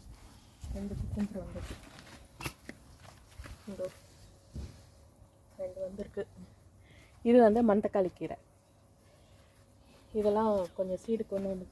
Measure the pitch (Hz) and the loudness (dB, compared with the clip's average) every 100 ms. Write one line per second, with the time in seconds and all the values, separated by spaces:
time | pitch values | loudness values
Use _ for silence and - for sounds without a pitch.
0 | - - - - - - - 196 202 202 | -20 -20 -20 -20 -20 -14 -8 -6 -4 -4
1 | - 214 202 196 170 185 - - - - | -4 -4 -4 -4 -10 -10 -10 -12 -16 -20
2 | - - - - - - - - - - | -20 -20 -20 -12 -12 -12 -18 -18 -20 -20
3 | - - - - - - - 196 - - | -20 -20 -20 -18 -16 -16 -12 -10 -10 -10
4 | - - - - - - - - - - | -20 -20 -20 -20 -16 -12 -12 -14 -20 -20
5 | - - - - - - 185 185 185 202 | -20 -20 -20 -20 -20 -10 -10 -6 -8 -8
6 | 196 - 196 - 185 - - - - - | -10 -8 -10 -12 -20 -20 -20 -20 -20 -20
7 | - - 233 247 226 214 233 208 208 208 | -20 -4 6 10 10 8 6 4 4 2
8 | 180 - 160 - - - _ - - - | 0 -2 -8 -10 -14 -20 _ -20 -20 -20
9 | - - - - - - - - - - | -20 -20 -20 -20 -20 -20 -20 -20 -20 -20
10 | - 226 208 208 220 202 175 - 190 185 | -8 0 2 4 4 2 0 -4 -4 -4
11 | - 226 220 196 196 190 185 | -2 -2 -2 -4 -4 -6 -6